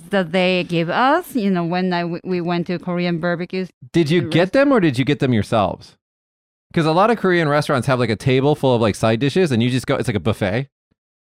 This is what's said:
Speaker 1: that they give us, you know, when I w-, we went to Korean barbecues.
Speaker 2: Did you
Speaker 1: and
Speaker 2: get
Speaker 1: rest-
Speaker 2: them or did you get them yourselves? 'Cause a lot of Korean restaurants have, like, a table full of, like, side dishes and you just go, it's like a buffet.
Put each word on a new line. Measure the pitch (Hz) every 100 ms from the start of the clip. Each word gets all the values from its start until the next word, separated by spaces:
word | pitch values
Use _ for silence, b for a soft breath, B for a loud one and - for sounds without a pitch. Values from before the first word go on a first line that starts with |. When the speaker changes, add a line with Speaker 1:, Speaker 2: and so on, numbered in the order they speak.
| 165
Speaker 1:
that | 196 170
they | 185 185 180 170
give | 165 170
us, | 175 254 320 349 254
you | 196
know, | 185
when | 170 180 185
I | 175
w-, | 175 170
we | 185 180
went | 170 175 170
to | 170
Korean | 180 175 175 170
barbecues. | 175 170 180 185 185 _ 127
Speaker 2:
Did | 165 147
you | 175
Speaker 1:
and | 117
Speaker 2:
get | 156
Speaker 1:
rest- | 185
Speaker 2:
them | 269 285
or | 254
did | 165 120
you | 131
get | 143
them | 127
yourselves? | 117 - 113 95 - - _ _ _ _ _ _ _ _ 175
'Cause | 160
a |
lot | 160 220
of | 220
Korean | 190 175 151
restaurants | 147 143 139 127
have, | 127
like, | 120
a | 107
table | 127 131 139
full | 151 135 120
of, |
like, | 110
side | 92 113 113
dishes | 139 180 175
and | 113
you | 123
just | 127 -
go, | 135
it's | 117
like | 101
a |
buffet. | 82 101 98 110 139 _ _ _ _ _